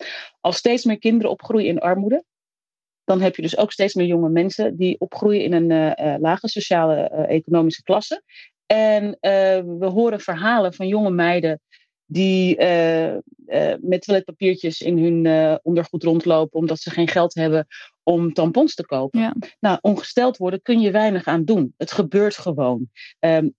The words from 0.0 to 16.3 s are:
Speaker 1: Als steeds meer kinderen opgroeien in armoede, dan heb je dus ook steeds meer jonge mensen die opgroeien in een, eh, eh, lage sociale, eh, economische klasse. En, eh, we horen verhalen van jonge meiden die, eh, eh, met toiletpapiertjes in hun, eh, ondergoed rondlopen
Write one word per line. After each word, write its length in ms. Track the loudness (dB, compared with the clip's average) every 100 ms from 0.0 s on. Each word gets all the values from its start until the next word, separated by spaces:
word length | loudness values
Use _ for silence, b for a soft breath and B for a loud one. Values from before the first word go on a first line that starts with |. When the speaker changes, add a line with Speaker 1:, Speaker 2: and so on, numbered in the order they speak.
| B B B _
Speaker 1:
Als 160 | -4 0
steeds 260 | 0 0 0
meer 140 | 0
kinderen 320 | 0 2 0
opgroeien 360 | -4 -2 0 0
in 120 | 0
armoede, 440 | 0 0 0 -2 -4 _ _ _ _ _ _ _
dan 180 | -2 0
heb 140 | 0 -2
je 60 |
dus 160 | -4 -2
ook 140 | -2
steeds 220 | 0 -2
meer 140 | 0 0
jonge 220 | 2 2
mensen 480 | 2 0 -2 -4 0
die 220 | -2 -2
opgroeien 440 | -6 -2 0 0
in 100 | 2
een, 180 | 2 2
eh, 420 | 2 0 0 -2
eh, 60 | 0
lage 260 | 0 -2 -4
sociale, 480 | -6 -2 0 2 0
eh, 400 | -2 -2 -2 -2
economische 480 | 0 2 2 -2
klasse. 400 | -2 -2 -2 -10 -12 B B _ 0
En, 520 | 2 4 2 0 -2
eh, 120 | 0 2 2 2 -2 -4
we 60 | -2
horen 340 | 2 0 0
verhalen 540 | -6 -4 0 2 0
van 140 | -2 -2
jonge 240 | 0 0
meiden 500 | 2 2 2 0 -4 _ b b _ _
die, 480 | -2 2 2 2 2
eh, 560 | 2 2 2 0 -2 -6 -12 -20 -6
eh, 320 | -2 -2 -2
met 200 | -2 -2
toiletpapiertjes 800 | 0 -2 -2 -2 -2 0 -4 -4
in 160 | -2 2
hun, 280 | 2 2 2
eh, 300 | 4 2 0
ondergoed 420 | 0 -2 -2 -4
rondlopen 560 | 0 0 2